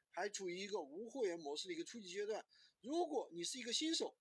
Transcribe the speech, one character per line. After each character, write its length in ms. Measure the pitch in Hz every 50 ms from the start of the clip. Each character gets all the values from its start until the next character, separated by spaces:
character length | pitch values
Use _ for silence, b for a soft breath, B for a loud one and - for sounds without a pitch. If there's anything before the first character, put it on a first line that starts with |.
| B B
还 180 | - - 190 208
处 180 | 202 202 190 180
于 80 | 175
一 80 | 185 196
个 140 | 202 196 196
无 280 | 156 135 285 359 240 226
会 180 | 226 269 233
员 100 | 185 170
模 200 | 170 160 143 147
式 100 | 156 -
的 60 | 185 170
一 40 |
个 60 | 156 170
初 160 | - - 240
级 100 | 202 180
阶 160 | 175 202 208
段。 200 | 202 214 175 - B B B B B B B
如 260 | - 233 302 339 359
果 240 | 311 294 233 165 - 170
你 100 | 170 170
是 160 | - - 254
一 40 | 233
个 100 | 240 226
新 200 | - 311 320 330
手， 220 | - - 151 - _